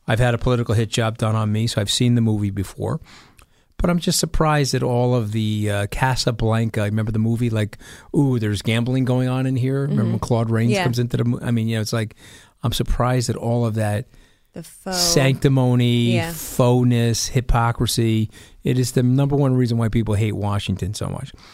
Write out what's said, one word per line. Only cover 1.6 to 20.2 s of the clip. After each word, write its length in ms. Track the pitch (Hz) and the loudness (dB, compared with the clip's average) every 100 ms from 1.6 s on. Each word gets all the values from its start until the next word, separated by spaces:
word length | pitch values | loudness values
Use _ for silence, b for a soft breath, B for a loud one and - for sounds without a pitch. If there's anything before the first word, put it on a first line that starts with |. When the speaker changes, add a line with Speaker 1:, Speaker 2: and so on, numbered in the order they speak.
| 117 | 0
Speaker 1:
so 120 | - | -2
I've 100 | 101 | -2
seen 260 | - 123 120 | 2 2 4
the 40 | |
movie 300 | 113 107 104 | 2 0 -2
before. 500 | 98 95 - 101 160 - B B B B B B - | -4 -6 -6 -6 -6 -8 B B B B B B -2
But 100 | 180 | 0
I'm 120 | 175 | 0
just 180 | 180 - | 0 0
surprised 560 | 170 - 156 151 135 | 0 0 2 2 0
at 80 | 127 | 0
all 320 | 127 123 123 | 0 0 2
of 160 | 123 107 | 0 0
the, 400 | 110 107 107 104 | -2 -2 -2 -2
uh, 160 | 101 101 | -2 -4
Casablanca. 920 | - 131 123 - 113 113 113 113 110 | -2 0 0 -2 0 0 0 0 -2
Remember 300 | 104 107 107 | -2 -2 -2
the 60 | 110 | 0
movie, 300 | 110 117 120 | 0 0 0
like, 280 | 110 107 - B B B | -2 -4 -6 B B B
"Ooh, 240 | - 143 123 | 0 0 0
there's 220 | 107 101 | 0 -2
gambling 420 | - 113 120 131 | 0 0 0 0
going 240 | 123 127 127 | 0 0 0
on 180 | 127 131 | -2 -2
in 80 | |
here"? 280 | 131 131 135 | 0 0 -2
Remember 200 | 139 143 | -2 0
Speaker 2:
Mm-hmm. 80 | 113 | 0
Speaker 1:
when 80 | 113 | -2
Claude 320 | - 117 113 | 0 0 0
Rains 220 | 113 117 | 2 2
Speaker 2:
Yeah. 100 | 202 | 2
Speaker 1:
comes 160 | 175 120 | 0 0
into 180 | 120 120 | -2 -2
the 80 | |
mo-, 140 | 120 127 | -2 -2
I 120 | - | -2
mean, 160 | 117 113 | 0 0
you 80 | 113 | -2
know, 40 | |
it's 120 | 107 | -2
like, 240 | 117 107 - B B B B | -4 -4 -8 B B B B
I'm 80 | 127 | -4
surprised 580 | - 123 - 123 127 117 | -2 0 0 2 0 -2
at 60 | - | -4
all 280 | 117 120 | -2 0
of 100 | 117 107 | 0 -2
that 300 | 107 104 - b b b b | -2 -2 -6 b b b b
Speaker 2:
The 80 | 180 | -18
faux. 320 | 165 - 190 180 | -18 -14 -8 -2
Speaker 1:
sanctimony, 1160 | 175 170 135 135 143 135 127 123 120 120 117 117 | 0 4 4 4 2 4 4 4 4 2 2 0
Speaker 2:
Yeah. 160 | 165 | -2
Speaker 1:
faux-ness, 960 | 165 - - 123 127 123 120 117 113 - | -6 -6 0 2 4 4 2 2 0 -2
hypocrisy. 1000 | 131 120 123 117 - 117 - 113 110 113 B B B | -2 2 2 2 0 -2 0 2 2 0 B B B
It 140 | - 127 | -2 0
is 140 | 123 | 0
the 100 | - | 2
number 300 | 123 131 139 143 | 2 2 2 2
one 180 | 139 | 2
reason 240 | 127 123 117 | 2 2 0
why 100 | 113 | 0
people 260 | 117 110 | 0 0
hate 180 | 104 | 0